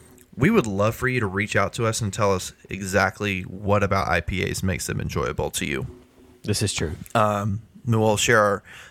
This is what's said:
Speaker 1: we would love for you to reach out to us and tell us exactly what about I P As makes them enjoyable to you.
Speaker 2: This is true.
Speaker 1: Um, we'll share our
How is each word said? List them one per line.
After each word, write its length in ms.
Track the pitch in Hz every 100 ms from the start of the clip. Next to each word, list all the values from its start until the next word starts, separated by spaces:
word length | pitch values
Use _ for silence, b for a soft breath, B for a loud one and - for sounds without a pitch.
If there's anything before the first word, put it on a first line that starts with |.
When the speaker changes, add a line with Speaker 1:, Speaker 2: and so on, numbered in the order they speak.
| B B B -
Speaker 1:
we 160 | 120
would 160 | 117 113
love 260 | 98 107 -
for 120 | 127
you 120 | 127
to 60 | 104
reach 300 | 95 107 107
out 180 | 98
to 140 | - 113
us 140 | 110
and 120 | 104
tell 200 | 92 101
us 200 | 95 - - -
exactly 720 | 98 98 95 95 - 104 95
what 380 | 90 92 101 101
about 260 | 101 98 -
I 140 | 85
P 260 | - - 98
As 140 | -
makes 240 | 95 85 -
them 160 | -
enjoyable 480 | - - 64 69 76
to 140 | - 82
you. 220 | 67 64 - - _ - -
Speaker 2:
This 180 | - 101
is 100 | 101
true. 220 | - 80 - - 117
Speaker 1:
Um, 480 | 107 104 104 104 - -
we'll 340 | 123 113 110 104
share 220 | - 113
our 240 | 104 101 - B B